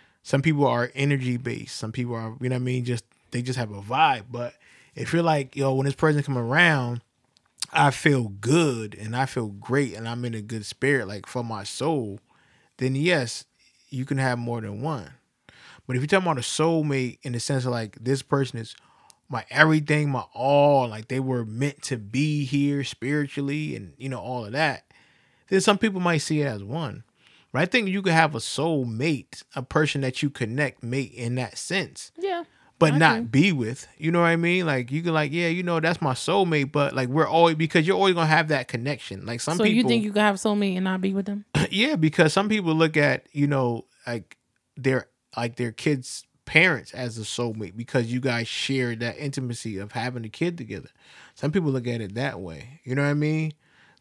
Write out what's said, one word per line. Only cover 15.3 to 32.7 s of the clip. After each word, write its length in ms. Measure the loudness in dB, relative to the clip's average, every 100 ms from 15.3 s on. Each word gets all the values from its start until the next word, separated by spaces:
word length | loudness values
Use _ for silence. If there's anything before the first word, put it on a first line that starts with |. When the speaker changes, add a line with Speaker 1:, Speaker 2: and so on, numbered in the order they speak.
| _ _ -20 -20 -16 -6
Speaker 1:
But 100 | -4
if 60 |
you're 60 | 2
talking 180 | 2 2
about 100 | 0
a 20 |
soulmate 800 | -2 0 2 2 2 0 -2 -6
in 100 | -6
the 60 | -6
sense 260 | -2 -2 0
of, 60 |
like, 260 | -2 -4 -6
this 200 | -2 -2
person 340 | 0 0 0 -6
is 180 | -12 -16 _ _ _ _ -10
my 160 | -10 0
everything, 580 | 4 6 4 2 0 0
my 140 | -2 -6
all, 540 | -2 2 6 6 4 2
like, 200 | -4 -6
they 100 | -4
were 260 | -2 -2 -4
meant 380 | -2 -4 -4
to 140 | -8 -8
be 480 | -4 0 0 0 0
here 380 | 0 2 0
spiritually 920 | -4 -6 -2 -2 -2 -4 -4 -4 -6 -8
and, 180 | -12 -12
you 120 | -10
know, 100 | -8
all 260 | -6 -8 -4
of 80 |
that, 320 | -2 0 -2 _ _ _ _ _ _ 0
then 120 | 2
some 160 | 4 4
people 220 | 2 0
might 200 | 0 0
see 220 | 0 0
it 40 | 0
as 160 | -4
one. 400 | -8 -8 -8 -10 -16 _ _ _ _
But 100 | -2
I 40 | 0
think 200 | 0 0
you 120 | 0
can 100 | 4
have 220 | 4 4 2
a 40 |
soulmate, 1040 | -4 -2 0 0 -2 -2 -2 -2 -6 -20 -12 -10
a 60 |
person 380 | 0 2 2 0
that 200 | -2 -2
you 60 | -2
connect, 540 | -2 -4 -2 -4 -4
mate 300 | -6 -4 -6
in 220 | -6 -4 -4
that 220 | -4 -8
sense. 540 | -6 -4 -4 -10 -18 -8
Speaker 2:
Yeah, 240 | -6 -6 -8 _ _